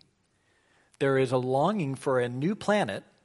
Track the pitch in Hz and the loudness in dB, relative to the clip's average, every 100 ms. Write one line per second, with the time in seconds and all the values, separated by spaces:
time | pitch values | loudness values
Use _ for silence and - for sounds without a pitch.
0 | _ _ _ _ _ _ _ _ _ - | _ _ _ _ _ _ _ _ _ -2
1 | 139 135 131 131 127 135 165 214 143 131 | 2 2 2 0 0 2 2 0 -2 -4
2 | 143 127 120 123 160 214 - 208 131 101 | 0 0 0 -2 -2 -2 0 0 0 -6
3 | - _ | -12 _